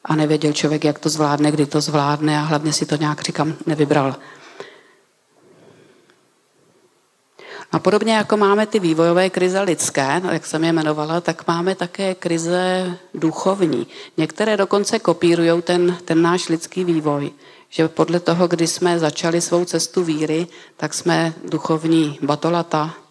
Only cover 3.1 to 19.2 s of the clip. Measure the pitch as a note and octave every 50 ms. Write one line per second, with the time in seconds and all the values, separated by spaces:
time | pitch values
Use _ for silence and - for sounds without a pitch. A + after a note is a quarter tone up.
3.1 | D3 - - - - - D3 D#3 D#3+ - - E3+ D#3 D3+ D3+ C#3+ D#3 D3+ C3+ C3+
4.1 | C3 - - - - - - - - - - - - - _ _ _ _ _ _
5.1 | _ _ _ _ _ _ _ _ _ _ - - - - - _ _ _ _ _
6.1 | _ _ _ _ _ _ _ _ _ _ _ _ _ _ _ _ _ _ _ _
7.1 | _ _ _ _ _ - - - - - - _ - E3 - F#3 F#3+ G#3 G#3+ A3+
8.1 | A3 G#3+ G3+ - A3 G#3+ G#3 G3 G3+ G#3 G#3+ G#3 G#3+ G#3+ F#3 E3 D#3+ D#3+ E3 E3+
9.1 | E3+ F3+ F#3 F#3+ F#3 F#3 F3+ F#3 F#3 F#3+ G3+ F#3 D#3 - - - - D3 C3+ C3+
10.1 | C#3+ F3 F#3+ - F3 D#3 - - - D#3 E3 E3 E3 D#3+ D3+ D3+ D3+ D3+ D3+ D#3
11.1 | E3 F3 E3+ - F3 - - - E3+ E3+ E3+ F#3 F#3+ F#3 F3+ F3 - - G3 F#3+
12.1 | F#3 F#3 - E3+ E3 E3 E3 E3 F3+ F3+ F#3 F#3 F#3 F#3 F#3 F3+ F3+ F3+ - -
13.1 | - - E3+ D#3+ D#3 - - F#3+ G3 G3 F#3 D#3 - A#2+ - - - - - -
14.1 | _ - D#3+ D#3 - - G#3+ A3 G#3+ G3 G3 F#3 G3 G3+ G3+ - - A3 - -
15.1 | E3 E3+ F3 E3+ E3+ E3+ E3+ E3 E3 E3+ E3+ - F3+ F3 F3 F3 F3+ F3 - -
16.1 | E3+ D#3+ E3+ E3+ F3 F3+ - - E3 D#3+ - - - F#3+ F#3 F3 E3 D#3 D3+ D3+
17.1 | D3 C#3+ C#3+ - - _ - - - - - _ - - D#3+ D#3 D#3 - D#3+ D#3+
18.1 | E3 F3 F3 - E3+ F3 F3+ E3+ F3 E3 E3 D#3+ - - F#3 F3 F3 E3+ D#3+ D3+
19.1 | D3 -